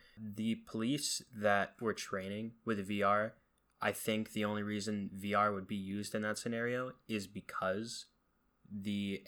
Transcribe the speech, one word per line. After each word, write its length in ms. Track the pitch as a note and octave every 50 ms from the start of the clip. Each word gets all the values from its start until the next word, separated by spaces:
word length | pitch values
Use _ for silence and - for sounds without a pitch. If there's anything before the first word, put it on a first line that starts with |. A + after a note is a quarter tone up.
| - - -
The 400 | G#2+ A2 G#2+ G2+ G#2+ A2 A2+ A2 A2+ -
police 560 | - - A2 A2+ B2 D3 C#3+ C#3+ - - - - - -
that 400 | G#2+ G#2 G#2 G2+ G2+ F#2+ - - -
were 120 | A#2+ A2
training 600 | G2 - - - - G2 F#2 G2 G2+ G#2+ A2+ A2+ - - _
with 220 | A2+ A2 G2+ F#2+
V 160 | F#2+ G#2 G2+
R, 320 | G2+ G2 G#2 G#2 G#2+ A2+ - - _ _ _ _ _ _ _ -
I 120 | A2+ G#2+
think 400 | G2+ - - A2+ A2 A2 A2 -
the 120 | - G#2+ G#2
only 180 | G#2 G#2+ G#2
reason 480 | G2+ G#2 G#2 G#2 G2 G#2+ G#2+ G2+ G2 -
V 220 | F#2+ G2 G2+ G2+ G2+
R 180 | G2+ G#2 G#2
would 140 | G2+ F#2+ F#2+
be 100 | - G#2+
used 380 | G2 F#2+ F#2+ G2 G#2 G2+ - -
in 80 | A2
that 160 | G#2+ G#2+ G#2+ -
scenario 540 | - A#2 A#2 A#2 A#2 A#2+ B2 B2 B2+ B2+ C3 - _ -
is 180 | A2 G#2 F#2+
because 800 | F#2+ - F#2+ - - - - G2 F#2+ F#2 G#2 A2+ B2 - - - - _ _ _ _ _ _ _ _ _ _ - -
the 520 | G2+ G2+ G2 G#2 G2+ G2+ G2+ G2 G2 - -